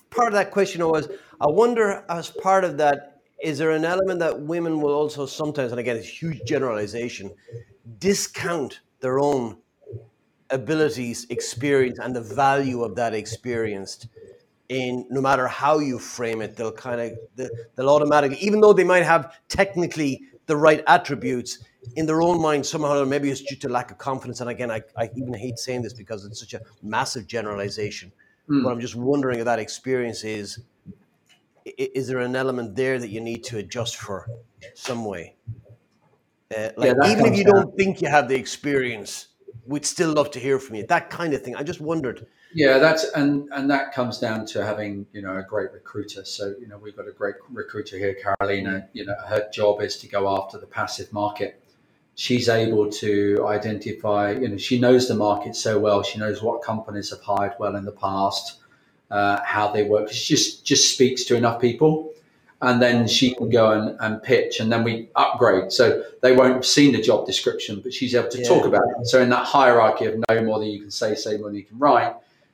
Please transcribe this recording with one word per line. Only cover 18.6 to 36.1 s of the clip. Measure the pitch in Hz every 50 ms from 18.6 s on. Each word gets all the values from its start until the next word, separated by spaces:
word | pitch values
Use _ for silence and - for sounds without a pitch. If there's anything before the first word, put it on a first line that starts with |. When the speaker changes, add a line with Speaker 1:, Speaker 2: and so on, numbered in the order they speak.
Speaker 1:
though | 214 208 202
they | 180 180
might | 175 180 180 170
have | 156 165 165 143 - - - _ -
technically | - - 196 196 196 175 170 160 - 156 156 139 131 - - - _ - _
the | - 156
right | 147 156 156 156 143 -
attributes, | - 170 175 175 - 143 113 107 131 127 123 113 - - - - - _ _ - 120 120
in | 156 160
their | 156 156 160
own | 165 170 180 170
mind, | 160 156 151 143 131
somehow, | - - 160 151 143 143 143 139
maybe | 131 139 143 139 143
it's | 135 135 -
due | 139 139
to | - - 135
lack | 123 120 120 - -
of | -
confidence. | - 143 131 127 - 123 117 -
And | 123 120
again, | 120 113 123 120
I, | 110 110 110 - -
I | 113 117 113 -
even | 127 131 123 123
hate | 104 113 127 117 -
saying | - - 127 123 120
this | 107 -
because | 117 98 - 113 101 98
it's | 104 110 -
such | - - -
a | 107 - - _ _ -
massive | 104 110 117 135 - - 127 101
generalization, | - - 117 107 107 104 101 101 101 98 - - 104 104 - - 92 - _ _ _ _ _ _ -
Speaker 2:
Hmm. | 147 139 123
Speaker 1:
but | 127
I'm | 123 120
just | 120 120 -
wondering | 117 120 131 143 147 139 - 123 117
if | 117
that | 120 120 110
experience | 110 - - - - 131 131 127 123 117 110 - 107
is, | 107 107 104 101 98 - - - _ _ _ _ - - _ _ _ _ _ _ _ _ _ _ _ _ _ -
i-, | - - - 135 131 -
is | 135 131 113
there | 131 127
an | 123 123 127
element | 131 131 135 127 123 120 110 95
there | 113 131 131 135 127
that | 120 110
you | 98 113
need | 113 117 117 113 -
to | - 117 107
adjust | 98 90 - 123 113 - -
for | - - - 101 92 - 113 117 - - _ _ _ - - -
some | - - - 127 117 113
way? | 107 95 87 82 - _ _ _ - 113 - - - 113 _ _ _ _ _ _ _